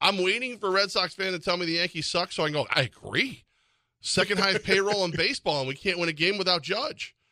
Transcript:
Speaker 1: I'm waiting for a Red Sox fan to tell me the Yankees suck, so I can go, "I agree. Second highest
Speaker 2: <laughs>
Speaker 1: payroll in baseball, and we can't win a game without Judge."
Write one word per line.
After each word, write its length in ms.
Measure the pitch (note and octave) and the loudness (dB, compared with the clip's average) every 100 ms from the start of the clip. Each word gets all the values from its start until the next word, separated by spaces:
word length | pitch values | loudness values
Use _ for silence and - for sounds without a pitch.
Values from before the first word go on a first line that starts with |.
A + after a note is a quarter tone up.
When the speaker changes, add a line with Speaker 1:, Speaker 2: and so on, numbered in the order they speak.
Speaker 1:
I'm 220 | F#3+ G3 | 2 4
waiting 340 | F3+ A3 B3+ A3+ | 2 0 -2 -4
for 120 | G3+ | 0
a 40 | |
Red 180 | F#3+ G3+ | 2 2
Sox 240 | G#3 F3+ | 0 -2
fan 180 | - F#3+ | -2 -4
to 60 | F3 | -2
tell 200 | F#3 F3+ | -2 -2
me 80 | E3+ | 0
the 60 | |
Yankees 340 | E3 F3 E3 - | -2 -2 -2 -2
suck, 260 | E3+ F#3 | 0 0
so 120 | - | 0
I 20 | D#3 | 0
can 80 | |
go, 120 | D3 A2+ | 0 0
"I 120 | - | 0
agree. 640 | B2 - - D#3 C4 - _ _ _ _ _ _ | 0 -4 -4 -2 -2 -4 _ _ _ _ _ _
Second 380 | - - F#3 F#3+ | -2 0 0 2
highest 240 | G3 F#3 | 2 0
Speaker 2:
<laughs> 20 | |
Speaker 1:
payroll 400 | - F#3+ G3 G#3 | 2 2 4 2
in 60 | F3+ | 0
baseball, 480 | E3 F#3+ C#4 E3+ D3 | 0 -2 0 0 0
and 100 | C3 | -2
we 60 | |
can't 240 | C#3 G3 F3 | -4 -4 0
win 100 | E3+ | -2
a 60 | |
game 240 | D3+ E3+ G3+ | 2 0 2
without 240 | F#3 F3 | 0 0
Judge." 520 | C#3 G3+ D4+ C#4+ - _ _ | 0 -4 -4 -8 -12 _ _